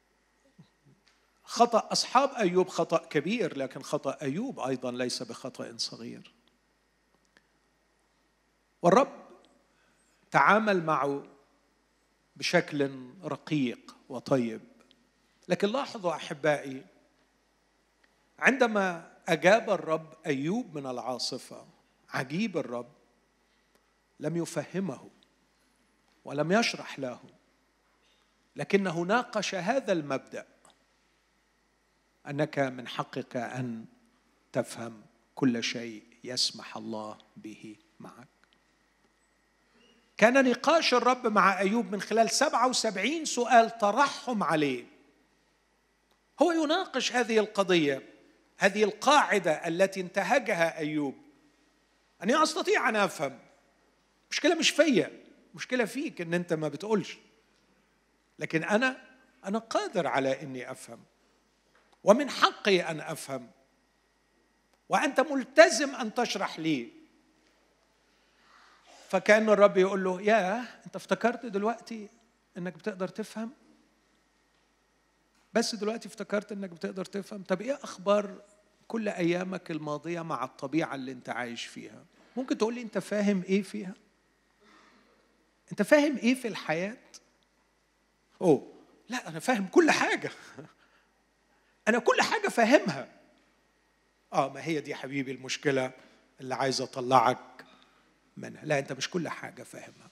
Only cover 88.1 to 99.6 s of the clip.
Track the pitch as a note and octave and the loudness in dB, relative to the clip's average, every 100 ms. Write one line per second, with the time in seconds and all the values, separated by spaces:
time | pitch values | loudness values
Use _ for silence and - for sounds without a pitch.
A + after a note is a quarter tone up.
88.1 | _ _ - F#3 B2+ - - - _ - | _ _ 0 4 4 2 -20 -20 _ -10
89.1 | B3 E3+ D#3 - A3+ F#3 E4+ D4+ - F4 | -8 -8 -4 0 0 2 4 4 4 0
90.1 | F#4 C#3 - - - G#2 _ _ _ _ | -2 -4 -12 -18 -20 -20 _ _ _ _
91.1 | _ _ _ _ _ _ _ G#3+ A#3 E4+ | _ _ _ _ _ _ _ 0 2 4
92.1 | B4+ - A4 G4+ B3 A3 E4 D4+ C3+ A2+ | 2 2 0 0 2 6 6 4 -6 -10
93.1 | - _ _ _ _ _ _ _ _ _ | -18 _ _ _ _ _ _ _ _ _
94.1 | _ _ E3 C3+ C#3 C#3+ D3+ C#3+ C3 C3+ | _ _ -2 -2 -4 -6 -6 -6 -10 -6
95.1 | C#3 C3 B2+ B2+ - D3 C3+ B2+ - - | -6 -6 -8 -8 -4 0 0 -2 -8 -20
96.1 | _ _ - C3 A#2+ C3+ B2 B2 C3 B2 | _ _ -16 -8 -2 -2 -2 -6 -6 4
97.1 | C3 A#2 B2 - - - - _ _ _ | 6 6 2 -6 -20 -20 -20 _ _ _
98.1 | _ _ - A#2 A2 D3+ C#3 C3+ C3 - | _ _ -16 -14 -12 -4 -2 -2 -8 -6
99.1 | F3+ D3 - B2+ - | -4 -6 -8 -12 -16